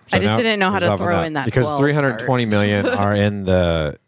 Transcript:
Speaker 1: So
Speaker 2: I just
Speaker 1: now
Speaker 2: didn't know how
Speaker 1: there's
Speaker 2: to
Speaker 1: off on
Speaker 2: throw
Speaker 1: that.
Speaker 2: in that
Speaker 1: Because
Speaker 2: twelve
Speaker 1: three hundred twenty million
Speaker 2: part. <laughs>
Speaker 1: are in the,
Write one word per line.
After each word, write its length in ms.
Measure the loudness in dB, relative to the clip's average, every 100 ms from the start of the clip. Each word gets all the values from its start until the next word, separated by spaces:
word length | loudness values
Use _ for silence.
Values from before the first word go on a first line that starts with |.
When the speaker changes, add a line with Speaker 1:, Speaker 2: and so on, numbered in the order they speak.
| -4
Speaker 1:
So 100 | -2
Speaker 2:
I 40 |
just 40 | 0
Speaker 1:
now 100 | 0
Speaker 2:
didn't 240 | 0 0
know 100 | 0
how 80 | 0
Speaker 1:
there's 120 | 0
Speaker 2:
to 20 |
Speaker 1:
off 80 | 0
on 60 | 0
Speaker 2:
throw 100 | -2
Speaker 1:
that. 100 | -2
Speaker 2:
in 60 |
that 120 | -4 -2
Speaker 1:
Because 200 | 0 0
Speaker 2:
twelve 140 | 2
Speaker 1:
three 120 | 0
hundred 280 | 2 0 -2
twenty 240 | -2 -2 0
million 380 | 2 2 0
Speaker 2:
part. 140 | 0 0
<laughs> 20 |
Speaker 1:
are 140 | 0 2
in 280 | 0 0 0
the, 520 | 2 2 0 -2 -6